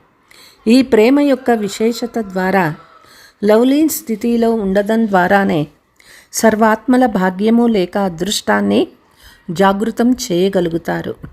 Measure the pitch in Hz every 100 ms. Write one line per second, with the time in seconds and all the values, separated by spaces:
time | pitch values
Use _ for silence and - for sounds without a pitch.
0 | _ _ _ - - _ - 247 262 220
1 | 220 277 285 262 - 233 202 - 226 233
2 | 233 233 202 185 185 190 165 156 - _
3 | _ - - - 208 220 254 285 311 -
4 | - 214 233 233 226 226 196 190 202 226
5 | 226 190 180 196 196 175 151 _ _ _
6 | _ - _ - 226 214 220 220 - 254
7 | 254 202 185 185 214 233 233 214 180 208
8 | 196 165 180 214 - 208 202 208 339 -
9 | _ _ - - - 165 196 196 220 226
10 | 233 247 - 170 190 190 170 165 175 170
11 | 160 - -